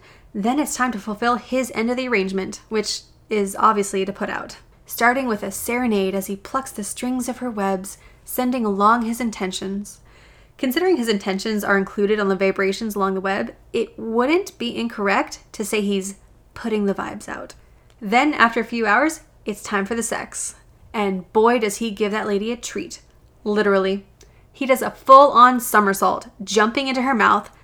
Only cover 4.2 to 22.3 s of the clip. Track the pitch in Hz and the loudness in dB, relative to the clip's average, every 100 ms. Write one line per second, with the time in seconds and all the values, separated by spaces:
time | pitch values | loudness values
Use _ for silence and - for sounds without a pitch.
4.2 | 202 - - - - - - - 240 254 | -6 -6 -8 -14 -20 -20 -16 2 2 2
5.2 | 262 208 196 - - 240 247 208 190 196 | 0 -2 -4 -8 -4 -2 2 2 2 -2
6.2 | 190 196 - 269 269 - 202 - 247 254 | -4 -8 -6 -6 -6 -8 -10 -6 -4 -4
7.2 | 240 233 254 208 196 190 196 - - - | -4 -6 -6 -2 -2 -2 -4 -14 -20 -20
8.2 | - - 254 254 220 196 208 240 226 233 | -10 -2 -2 0 0 4 4 4 2 -2
9.2 | 240 - 185 185 196 196 208 - - - | -4 -2 -6 -4 -6 -6 -8 -14 -20 -20
10.2 | - - - - 262 254 370 311 233 208 | -20 -20 -20 -4 -2 0 2 2 2 0
11.2 | 196 190 226 208 196 196 196 - 202 214 | -2 -4 -2 -2 2 2 2 0 0 2
12.2 | 196 190 196 190 196 196 226 202 190 190 | 2 2 0 2 0 -2 -4 -2 -2 -2
13.2 | 190 202 233 - - 233 214 - 226 226 | -2 -2 -4 -8 -6 -4 -4 -6 -4 0
14.2 | 254 349 403 - 240 226 226 - 196 214 | 2 2 -2 -6 -8 -4 -6 -4 0 0
15.2 | 302 - - - 202 214 202 196 190 196 | -2 -8 -18 -10 -4 -2 0 -2 -2 -10
16.2 | - - - - 233 214 202 190 190 208 | -20 -20 -20 -10 -4 0 0 -2 -6 -10
17.2 | - - - - - - _ _ 208 240 | -12 -12 -14 -18 -20 -20 _ _ 0 2
18.2 | 294 285 208 240 226 233 214 220 302 320 | 2 4 2 2 -4 -2 2 4 2 -2
19.2 | - _ - 202 - 202 196 233 220 - | -12 _ -10 -10 -4 -4 -2 -4 -4 -6
20.2 | - - - - _ _ - 226 202 190 | -6 -10 -10 -12 _ _ -10 -4 -2 -4
21.2 | 175 220 226 247 214 - 226 196 208 214 | -2 2 4 4 0 -4 -6 -4 -2 -2
22.2 | 208 | -2